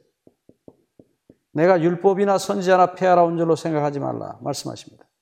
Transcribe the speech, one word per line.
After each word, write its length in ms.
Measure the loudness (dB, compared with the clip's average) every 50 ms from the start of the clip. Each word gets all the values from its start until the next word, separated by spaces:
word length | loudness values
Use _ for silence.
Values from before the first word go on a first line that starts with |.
| _ _ _ _ _ _ _ _ _ _ _ _ _ -20 _ _ _ _ _ -20 _ _ _ _ _ _ _ _ _ _ _
"내가 300 | 0 2 2 4 2 2
율법이나 560 | 0 -2 0 0 0 0 2 0 0 0 -2
선지자나 560 | -2 -4 -4 -2 0 2 4 4 4 2 2
폐하러 300 | 0 0 2 4 4 4
온 120 | 2 2
줄로 200 | 0 0 0 0
생각하지 420 | 0 -2 -4 -2 -2 -2 -2 -4 -4
말라." 400 | -6 -6 -6 -8 -10 -12 -14 -10
말씀하십니다. 640 | -8 -8 -8 -8 -8 -12 -12 -14 -16 -20 -20 _ _ _ _ _